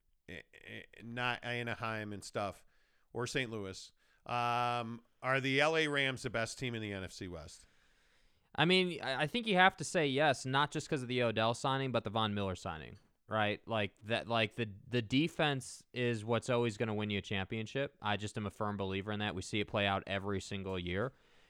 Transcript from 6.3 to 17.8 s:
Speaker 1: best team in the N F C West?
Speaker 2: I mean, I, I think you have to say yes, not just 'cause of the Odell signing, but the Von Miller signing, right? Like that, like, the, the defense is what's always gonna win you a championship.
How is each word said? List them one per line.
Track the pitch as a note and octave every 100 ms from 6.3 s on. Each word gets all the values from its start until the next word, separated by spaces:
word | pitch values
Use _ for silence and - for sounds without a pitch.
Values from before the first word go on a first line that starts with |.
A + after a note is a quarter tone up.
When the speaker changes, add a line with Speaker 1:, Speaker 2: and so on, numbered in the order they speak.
Speaker 1:
best | A2+ A2+ -
team | B2+
in | A#2
the | G#2+
N | G2
F | F2+
C | - F#2+
West? | E2 D2+ - - _ _ _ _ _ _ _ _ -
Speaker 2:
I | E3
mean, | F#3 F3+ D#3+
I, | C3 C3
I | D3+
think | A#3+ A3
you | F3+
have | F#3+ -
to |
say | C#3+ F3+ C#3+
yes, | C3 D3+ B2+ C3
not | C3+ D3
just | D#3 -
'cause | D3
of | A#2+
the | B2
Odell | A#2+ A2 A2+
signing, | A#2+ C#3 C3+ C3+
but | A#2
the | G#2+
Von | A2 G#2+
Miller | G2+ G2 F2+
signing, | F#2+ D#2 A#1+ - _ _ -
right? | A2 G#2 G#2 G#2
Like | A2 G2+ - G#2+
that, | A2+ E2
like, | A#2 A2 -
the, | A2 G2 -
the | B2
defense | G#2+ C3 E3 - D3+ C3+ - - -
is | B2 A#2+ A2+ A2
what's | A#2 C3
always | A#2+ A#2+ G#2
gonna | A2+ G#2+
win | G#2+
you | G2+
a |
championship. | - G2+ F#2 A2+ G#2 C#3